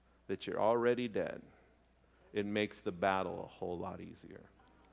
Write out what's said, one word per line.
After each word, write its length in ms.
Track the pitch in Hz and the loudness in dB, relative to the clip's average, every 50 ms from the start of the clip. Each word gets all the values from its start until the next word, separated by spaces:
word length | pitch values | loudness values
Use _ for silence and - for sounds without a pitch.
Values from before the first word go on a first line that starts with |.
| _ _ _ _ _ | _ _ _ _ _
that 180 | - 98 - - | -4 -4 -4 -4
you're 140 | - - - | -4 0 4
already 480 | 101 107 117 120 117 120 123 117 123 | 4 6 6 6 4 4 4 2 0
dead, 340 | 113 101 98 82 - - - - - - - - - _ _ _ _ _ _ _ _ _ _ - - - | -2 0 0 -2 -2 -4 -8 -12 -18 -20 -20 -20 -20 _ _ _ _ _ _ _ _ _ _ -16 -6 -4
it 120 | 104 101 | -2 -2
makes 360 | 101 104 107 107 104 - - | 0 0 0 0 -2 -4 -6
the 100 | - 107 | -6 -4
battle 540 | 90 87 98 98 95 95 95 90 90 90 90 | -2 2 2 4 4 4 0 -2 -4 -6 -8
a 20 | |
whole 300 | 87 - - 92 90 87 | -10 -10 -8 -6 -4 -4
lot 240 | 85 92 92 92 90 | -4 -4 -6 -8 -10
easier." 400 | 90 87 82 - - - - - - - - - - - - - - - | -12 -14 -14 -16 -16 -16 -16 -16 -18 -20 -20 -20 -20 -20 -20 -20 -20 -20